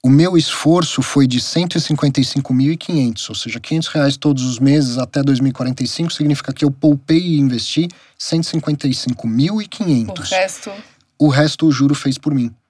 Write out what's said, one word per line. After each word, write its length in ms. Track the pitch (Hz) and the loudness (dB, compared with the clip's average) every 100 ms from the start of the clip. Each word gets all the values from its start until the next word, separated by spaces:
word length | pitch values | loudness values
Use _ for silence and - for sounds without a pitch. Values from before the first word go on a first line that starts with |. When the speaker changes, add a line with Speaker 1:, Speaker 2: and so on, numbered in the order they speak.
Speaker 1:
o 60 | 127 | 6
meu 280 | 139 175 180 | 6 6 4
esforço 640 | - - 147 175 175 - | 0 -2 2 2 2 -4
foi 240 | 131 143 131 | 0 2 2
de 140 | 123 | 2
cento 360 | - 165 175 175 | -2 -2 -2 -4
e 40 | |
cinquenta 400 | - 151 147 139 | -2 0 0 0
e 40 | |
cinco 300 | 127 139 135 | -2 -2 -2
mil 160 | 127 139 | 0 2
e 60 | 165 | -2
quinhentos, 520 | - 165 123 107 - | -2 0 0 -4 -10
ou 60 | |
seja, 240 | 107 117 117 | -10 -8 -10
quinhentos 300 | - 160 160 | -4 -4 -2
reais 280 | 156 143 135 | 0 0 0
todos 280 | 151 139 | 0 0
os 140 | 127 120 | -2 2
meses 380 | 139 147 131 120 | 4 4 2 -2
até 260 | 123 143 | -4 -2
dois 180 | 139 131 | 0 2
mil 100 | 135 | 0
e 20 | |
quarenta 300 | 131 127 127 | -2 -6 -4
e 40 | 123 | -6
cinco 240 | - 165 | -4 -6
significa 400 | - 151 147 - | -2 0 0 -4
que 120 | 135 | -2
eu 60 | 147 | -2
poupei 480 | 139 156 143 - 160 | 2 2 2 2 0
e 180 | 175 151 | 2 2
investi 500 | 139 120 - 151 175 - _ _ | 2 0 -2 -2 -2 -6 _ _
cento 260 | - 165 | -4 -2
e 20 | 165 | -2
cinquenta 400 | 165 151 147 143 | -4 -2 -2 -2
e 80 | |
cinco 320 | 127 127 123 113 | -2 -4 -4 -2
mil 340 | 113 160 214 | 0 2 0
e 60 | 208 | -6
quinhentos. 640 | - 185 131 107 - - | -6 0 0 0 -6 -4
Speaker 2:
O 40 | |
resto? 380 | 190 190 - - 196 - _ _ _ | -2 -2 -4 -14 -16 -20 _ _ _
Speaker 1:
O 100 | 151 | 2
resto 380 | 135 151 - 160 | 4 2 2 0
o 60 | |
juro 220 | 131 139 | 4 2
fez 220 | 143 139 135 | 2 -2 -4
por 160 | 156 | -2
mim. 200 | 139 117 - | -2 -2 -8